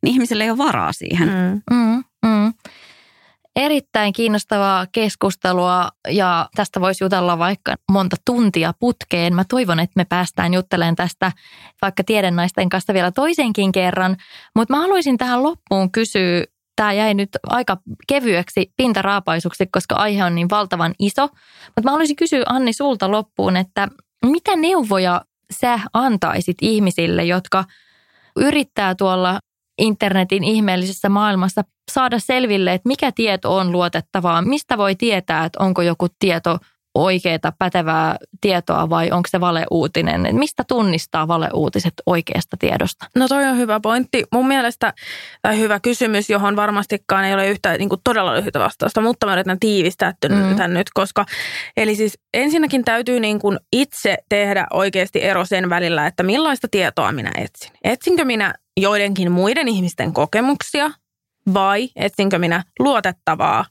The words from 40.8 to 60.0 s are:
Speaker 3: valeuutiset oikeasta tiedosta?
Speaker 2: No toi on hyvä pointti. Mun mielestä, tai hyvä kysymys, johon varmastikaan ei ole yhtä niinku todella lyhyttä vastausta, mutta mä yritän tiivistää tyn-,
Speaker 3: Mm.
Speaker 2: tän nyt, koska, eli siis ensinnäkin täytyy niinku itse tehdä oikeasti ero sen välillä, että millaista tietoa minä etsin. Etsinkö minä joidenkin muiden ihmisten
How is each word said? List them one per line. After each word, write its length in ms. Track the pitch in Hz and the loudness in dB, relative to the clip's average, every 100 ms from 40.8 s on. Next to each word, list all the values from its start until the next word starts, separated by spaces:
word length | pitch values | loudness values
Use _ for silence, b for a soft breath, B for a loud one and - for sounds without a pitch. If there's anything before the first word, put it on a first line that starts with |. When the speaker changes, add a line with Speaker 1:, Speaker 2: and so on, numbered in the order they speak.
| 208 165 - 165 156 | 0 0 -4 -4 -2
Speaker 3:
valeuutiset 680 | 170 160 160 156 202 180 - - | -2 -2 -2 -2 0 -4 -4 -2
oikeasta 520 | 175 - - - 185 | -2 0 -6 -6 -4
tiedosta? 460 | 175 - 185 - - - | -2 0 -4 -6 -6 0
Speaker 2:
No 120 | 254 | 0
toi 180 | 277 277 | 2 2
on 120 | 247 | 0
hyvä 220 | 240 214 | 0 0
pointti. 440 | 214 233 254 254 - | 0 0 0 -2 0
Mun 160 | 240 262 | 0 2
mielestä, 460 | 277 240 - 226 - B B B B | 2 0 -2 -4 -4 B B B B
tai 180 | 190 214 | -2 0
hyvä 200 | 220 208 | 2 0
kysymys, 500 | 240 240 233 214 208 | 0 0 0 0 0
johon 260 | 208 202 202 | 0 2 0
varmastikaan 720 | 208 208 202 208 _ 196 190 | 0 0 -2 -6 _ 0 2
ei 80 | |
ole 140 | 196 196 | 0 0
yhtä 280 | 202 196 165 | 0 -2 -2
niinku 200 | 196 190 | -2 -2
todella 320 | - 226 185 117 | 0 0 0 0
lyhyttä 240 | 135 135 | -2 -2
vastausta, 420 | 98 - - 220 | -2 -2 -2 0
mutta 240 | 220 240 208 | 0 0 0
mä 80 | |
yritän 260 | 185 190 185 | 0 0 0
tiivistää 540 | 220 202 175 - 175 180 - | 2 2 0 0 -4 -2 0
tyn-, 80 | 202 190 | 2 2
Speaker 3:
Mm. 60 | 196 | 0
Speaker 2:
tän 180 | 175 | 0
nyt, 140 | 175 202 | 0 -2
koska, 320 | - 196 - 202 B B B B - | -2 -2 -2 -4 B B B B -2
eli 180 | 220 208 | 0 0
siis 240 | 214 - _ | -2 -4 _
ensinnäkin 500 | - 277 320 302 277 | -2 0 2 2 2
täytyy 360 | 240 226 240 247 | 0 0 0 0
niinku 360 | 214 214 202 196 _ | 0 0 0 -2 _
itse 440 | 233 277 - 214 185 - | 0 0 -2 -2 -2 -2
tehdä 380 | 208 202 196 175 | 0 2 0 -2
oikeasti 500 | - 196 185 190 - | 0 0 0 -2 0
ero 220 | 190 190 180 | 0 0 0
sen 240 | 190 185 | -2 0
välillä, 380 | 175 175 165 147 | 0 0 0 -2
että 160 | - | -2
millaista 440 | 185 233 320 269 233 | 0 2 0 -2 -2
tietoa 400 | 202 180 - 98 | 0 0 0 -2
minä 200 | 139 110 - | -2 -6 -6
etsin. 340 | - - - _ | -10 -12 -20 _
Etsinkö 420 | - 247 - 349 277 | -4 -2 0 0 2
minä 280 | 226 196 - _ - | 0 -2 -4 _ -2
joidenkin 540 | 196 208 202 190 175 | 0 2 0 0 0
muiden 360 | 175 196 294 277 | 2 2 2 0
ihmisten 460 | 208 180 - | 0 -2 -4